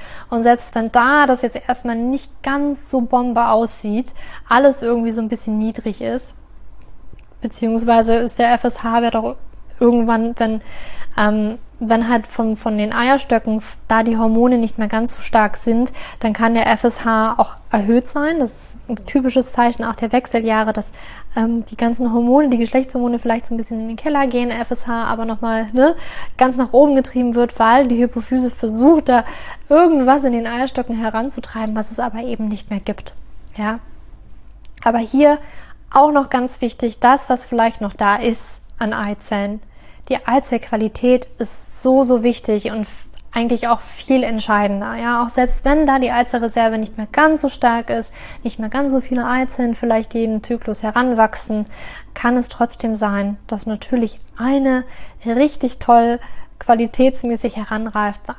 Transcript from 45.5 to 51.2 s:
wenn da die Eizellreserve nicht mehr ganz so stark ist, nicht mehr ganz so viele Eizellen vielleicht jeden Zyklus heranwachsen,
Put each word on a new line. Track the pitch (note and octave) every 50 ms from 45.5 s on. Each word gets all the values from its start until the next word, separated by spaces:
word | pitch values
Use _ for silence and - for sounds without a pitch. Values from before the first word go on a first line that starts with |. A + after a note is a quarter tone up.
| - - -
wenn | C4+ D4 D#4 D#4
da | C#4+ C4+ C4+
die | B3+ A3+
Eizellreserve | - A#3+ A#3+ A#3+ - A#3+ A#3 A3 - A#3+ A3+ A3 A3
nicht | A3 A3 - - G#3+
mehr | G#3+ -
ganz | - C#4+ D#4 D#4 D#4 D4+
so | - C4+
stark | - - - A#3+ A#3 A#3 A3+ -
ist, | A#3 A3+ G#3+ - - - - - - -
nicht | - G#3+ - -
mehr | A3 G#3+
ganz | A3 C4+ C#4+ C#4
so | C4+ C4
viele | B3+ - B3 B3 A#3
Eizellen | B3 B3 B3+ C4 C4 - - A#3+ A#3 A3+
vielleicht | - - A#3 A3 A3 A3 -
jeden | - A3+ A3+ A3 A3 G#3+ -
Zyklus | - A#3+ A3+ - A3+ G#3 -
heranwachsen, | - G#3+ - A#3+ B3+ B3+ A#3+ A3